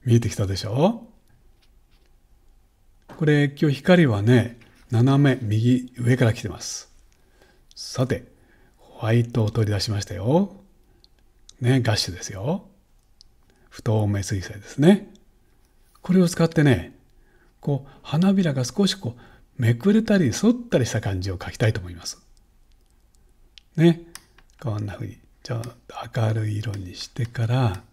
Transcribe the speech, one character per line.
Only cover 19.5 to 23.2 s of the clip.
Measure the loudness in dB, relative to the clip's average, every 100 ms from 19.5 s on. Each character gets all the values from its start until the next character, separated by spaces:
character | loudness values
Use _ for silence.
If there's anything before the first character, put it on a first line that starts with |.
| -2
め | 0 2
く | 2
れ | 2
た | 2 2
り | 2
反 | 2 0
っ |
た | 0 0 0
り | 0
し |
た | -2
感 | -4 -4
じ | -6
を | -8
描 | -12
き | -2
た | 0
い |
と | 0
思 | -8
い | -14
ま | -16
す。 | -16 _ _ _ _ _ _ _ _ _ _